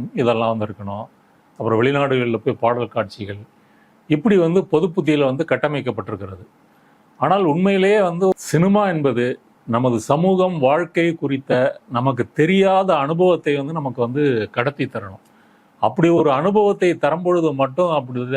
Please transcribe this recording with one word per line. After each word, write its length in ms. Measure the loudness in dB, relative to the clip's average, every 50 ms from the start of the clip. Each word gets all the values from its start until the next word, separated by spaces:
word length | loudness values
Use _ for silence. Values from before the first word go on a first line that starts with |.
| -8 -8 -4
இதெல்லாம் 360 | -2 0 0 0 0 0 -2
வந்து 160 | -2 -4 -6
இருக்கணும். 400 | -8 -8 -12 -12 -12 -10 -10 -12 -14 _ _ _ _ _ _ _ _ _ -6
அப்புறம் 200 | -4 -2 0 2
வெளிநாடுகள்ல 580 | 2 2 2 0 0 0 0 0 0 -2 -4 -2
போய் 200 | -2 -4 -4 0
பாடல் 280 | 0 0 0 0 -4 -6
காட்சிகள், 520 | -4 -6 -6 -6 -8 -12 -12 -12 -12 -14 -16 _ _ _ _ _ _ _ _ _ _ _ _ -4
இப்படி 260 | -4 0 2 2 2 4
வந்து 240 | 2 2 2 0
பொதுப்புத்தியில 640 | 0 0 0 0 0 0 -2 -2 0 0 2 2 2
வந்து 180 | 0 0 -2 -2
கட்டமைக்கப்பட்டிருக்கிறது. 1000 | -2 -2 -2 0 -2 -4 -4 -4 -6 -6 -6 -8 -10 -10 -10 -10 -14 -14 -18 -20 _ _ _ _ _ _ _ _ _ _ _ _ _ _ -4
ஆனால் 240 | 0 0 2 2 2
உண்மையிலேயே 580 | 0 0 2 2 2 2 2 2 4 4 2
வந்து 260 | 2 0 0 0 0 0 0 -2 -4
சினிமா 400 | -2 0 2 4 4 4 2 2 2
என்பது 380 | -2 0 0 0 0 0 -2 -2 -4 -6 _ _ _ _ _ -2
நமது 300 | -2 0 2 2 0 0
சமூகம், 600 | 0 0 0 2 4 2 2 2 2 0 0 0
வாழ்க்கை 480 | 2 2 2 2 -2 -2 -2 0 0 0 -2
குறித்த 360 | -2 -4 -4 -4 -4 -2 -2 0 0 0 0 -2 -6 _ -6
நமக்கு 340 | -4 -2 0 0 0 -2 -4 -6 _
தெரியாத 560 | 0 2 2 4 4 4 4 4 2 2 2 2
அனுபவத்தை 580 | 0 0 -2 0 2 4 4 4 2 0 -2 -2
வந்து 180 | -2 -2 -4 -6
நமக்கு 280 | -6 -6 -6 -4 -4
வந்து 220 | -4 -2 0 0 0 2 2 0 -2 -4
கடத்தி 340 | -4 -2 -2 -2 -2 -4 -6
தரணும். 380 | -6 -6 -10 -12 -12 -16 -18 _ _ _ _ _ _ _ _ _ _ _ -2
அப்படி 260 | -2 -2 0 2 2 4
ஒரு 200 | 4 4 2 2
அனுபவத்தை 580 | 0 2 0 0 2 2 2 2 0 2 0 0 0
தரும்பொழுது 560 | 0 0 -2 -2 0 0 0 0 2 2 0 0
மட்டும், 360 | 0 -2 -2 0 -2 -2 0
அப்படி, 300 | 0 -2 -4 -4 -6 -6 -6 -2 -2